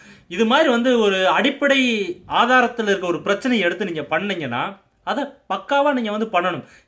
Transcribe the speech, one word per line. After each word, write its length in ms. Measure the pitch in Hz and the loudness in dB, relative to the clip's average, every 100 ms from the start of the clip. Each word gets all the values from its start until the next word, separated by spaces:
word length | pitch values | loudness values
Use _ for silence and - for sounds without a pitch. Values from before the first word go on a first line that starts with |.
| - - - | -20 -20 -8
இது 180 | 175 220 | -2 2
மாதிரி 220 | 269 320 | 4 4
வந்து 300 | 233 254 240 | 2 2 2
ஒரு 300 | 208 190 185 | 2 2 2
அடிப்படை 500 | 165 254 269 277 269 247 220 175 - - | 2 0 0 0 2 2 0 -4 -8 -2
ஆதாரத்துல 540 | 160 240 254 233 233 | 0 4 4 2 0
இருக்க 240 | 214 190 180 | -2 0 -2
ஒரு 160 | 160 | -2
பிரச்சனையை 440 | 190 196 262 233 175 | -2 -2 0 0 0
எடுத்து 180 | 175 | -2
நீங்க 180 | 202 156 | -4 -6
பண்ணீங்கன்னா, 760 | - 160 202 175 135 120 180 196 _ _ | -4 -4 -2 -6 -6 -4 -6 -10 _ _
அதை 200 | - 214 269 - - | -6 -6 -6 -10 -8
பக்காவா 440 | 190 - 277 285 | -8 -2 2 2
நீங்க 180 | 254 220 | 0 -2
வந்து 160 | 214 220 | -4 -2
பண்ணணும். 380 | 175 180 156 - - | 0 0 -4 -10 -20